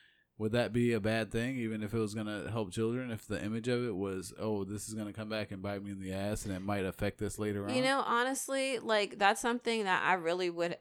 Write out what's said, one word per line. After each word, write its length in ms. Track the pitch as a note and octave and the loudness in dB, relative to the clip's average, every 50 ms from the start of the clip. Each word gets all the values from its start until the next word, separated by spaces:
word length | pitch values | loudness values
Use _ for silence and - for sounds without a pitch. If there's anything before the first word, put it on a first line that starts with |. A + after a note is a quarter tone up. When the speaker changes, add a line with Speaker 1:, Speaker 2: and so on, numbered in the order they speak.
| - - _ _ _ _ _ - | -20 -20 _ _ _ _ _ -4
Speaker 1:
Would 140 | G#2+ A2 | -2 2
that 220 | A2 A#2+ A#2+ G2 G#2+ | 2 2 2 2 4
be 180 | A#2+ A#2+ A#2+ | 4 4 4
a 80 | A#2 G#2+ | 4 4
bad 320 | G2 A2 A2 A2+ A2 G2 | 2 2 2 2 0 0
thing, 240 | - A2+ A#2 C3 C3+ B2+ | 0 -2 -2 -2 -2 -2
even 240 | A#2 A2 A2 G#2+ | -2 -2 -2 -4
if 120 | G#2+ G2+ A2+ | -4 -2 0
it 40 | A2+ | 0
was 140 | A2 G#2 G#2 | 0 0 -2
gonna 360 | A2 G#2+ G#2+ G#2+ G2+ D2+ C#2 | -4 -4 -4 -4 -4 -4 -4
help 200 | G#2+ A#2 G#2+ F2+ | -2 -2 -4 -2
children? 380 | - A2+ A2 A2+ A#2+ B2+ B2+ B2 | -2 0 0 0 0 -2 -4 -4
If 140 | A2+ G#2+ - - | -6 -6 -6 -4
the 140 | G#2 D#2+ E2+ | -4 -2 -2
image 240 | G#2 A2 A#2 A2 B2+ | -2 -2 -2 0 0
of 160 | B2 A#2+ B2 | 0 2 0
it 100 | A#2+ G2 | 0 0
was, 380 | F2+ G2 G2 F#2+ F#2 F2 E2+ - - | 0 0 0 0 -2 -4 -6 -8 -4
"Oh, 240 | G2 A2 G#2+ G2+ G2 | -2 0 0 0 0
this 220 | F#2+ G#2 G2+ - - | -2 -4 -6 -6 -6
is 60 | A2 | -6
gonna 200 | G#2+ G#2+ G#2 G2 | -6 -6 -6 -6
come 160 | A2 G#2+ G#2+ | -8 -6 -4
back 220 | A2 G#2+ G#2 - | -4 -4 -4 -4
and 100 | G#2 F#2 | -6 -6
bite 200 | F#2+ G2+ G2+ G2 G2+ | -6 -4 -4 -4 -6
me 80 | G2+ | -8
in 80 | G2 G2 | -8 -8
the 100 | F#2+ F#2+ F#2+ | -6 -4 -2
ass 320 | F#2+ G2 G#2 G#2+ G#2 - | -2 0 0 -2 -2 -2
and 80 | G#2 F#2+ | -4 -4
it 80 | F#2 | -4
might 240 | F#2+ G2+ G#2 G2+ F#2+ | -2 -2 0 0 0
affect 340 | F#2+ - - G#2 G2+ - - | 0 0 0 -2 -2 -2 -2
this 180 | G#2 G2+ - - | -4 -4 -2 -2
later 260 | G#2+ G#2 G2+ G2+ G2 - | 0 0 0 0 0 0
Speaker 2:
You 60 | C4 B3+ | 2 2
Speaker 1:
on"? 60 | B3+ | 4
Speaker 2:
know, 200 | C4 C4+ C#4 - | 4 4 2 2
honestly, 720 | - A#3 A#3 B3 C4 C4+ C4 - - C4+ C4+ C4 C4+ C4 - | 2 2 2 2 2 0 -2 -2 -2 0 0 0 0 0 -2
like, 380 | A3+ A3+ A3 G#3 G3+ G3 - G#3 | 0 2 4 4 4 2 2 4
that's 220 | G3+ G3 A3 - | 4 4 4 4
something 440 | - A#3 A#3 A#3+ - A#3 A3+ A3+ G#3 | 2 0 0 0 0 0 0 2 2
that 180 | F#3+ F#3 D3 G#2+ | 2 2 4 4
I 80 | D3+ F#3 | 4 4
really 340 | F3+ D#3+ E3 F3 F3+ F#3 F3 | 4 4 2 0 2 0 0
would, 280 | E3+ E3+ E3+ F3 E3+ - | 0 0 0 0 -2 -4